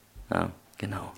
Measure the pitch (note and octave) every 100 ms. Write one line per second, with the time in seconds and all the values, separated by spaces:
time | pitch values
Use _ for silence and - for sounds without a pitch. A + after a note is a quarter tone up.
0 | - - - - F2 - - - G2+ F#2
1 | -